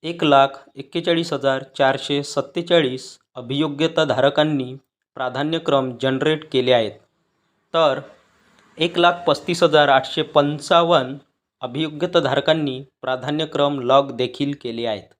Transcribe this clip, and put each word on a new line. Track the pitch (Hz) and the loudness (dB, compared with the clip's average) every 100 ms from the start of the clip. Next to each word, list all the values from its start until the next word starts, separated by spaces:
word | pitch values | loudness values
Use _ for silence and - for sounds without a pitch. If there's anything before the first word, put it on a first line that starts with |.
एक | 160 170 | -8 -2
लाख | 160 139 139 - - - | 4 6 4 0 -20 -20
एक्केचाळीस | 135 170 170 165 170 | -8 -6 0 -2 -2
हजार | 139 135 135 135 - | -2 0 -2 -6 0
चारशे | 135 135 - 143 | 0 0 -2 -4
सत्तेचाळीस | 143 - 135 - 170 170 139 131 - - _ - | -2 -6 -6 -8 2 2 2 -4 -14 -20 _ -18
अभियोग्यताधारकांनी | 120 139 156 143 160 165 156 123 135 147 156 147 127 135 _ _ _ - | -6 -4 -2 -2 -2 0 0 2 2 2 0 0 -4 -10 _ _ _ -8
प्राधान्यक्रम | 127 123 147 160 160 139 131 120 | -6 -4 -4 -4 0 0 0 -4
जनरेट | 131 131 147 156 - | -2 0 0 -2 -2
केले | 131 123 | -2 4
आहेत, | 123 107 - _ _ _ _ _ _ _ | 4 2 -6 _ _ _ _ _ _ _
तर | 165 156 131 - _ _ _ _ _ _ - | 2 2 0 -8 _ _ _ _ _ _ -4
एक | 170 175 | -2 4
लाख | 175 175 - | 2 2 -2
पस्तीस | 139 - 175 | -2 -2 0
हजार | 170 151 143 | 4 4 6
आठशे | 131 131 - | 4 2 -6
पंचावन्न | 151 156 143 147 - 170 170 165 127 139 _ _ _ _ | 0 2 2 -4 0 2 4 2 0 -10 _ _ _ _
अभियोग्यताधारकांनी | 127 120 156 151 180 175 135 143 139 160 147 127 139 _ | -10 -6 -6 -4 0 0 2 0 2 0 0 -6 -14 _
प्राधान्यक्रम | 127 127 127 151 156 151 143 143 | -6 -6 -4 -6 -4 -2 -2 -2
लॉग | 123 135 143 | 2 2 2
देखील | 120 123 - 143 143 | -4 -6 -4 -6 -6
केले | 123 113 117 | -10 -6 -6
आहेत. | 104 87 _ | -6 -10 _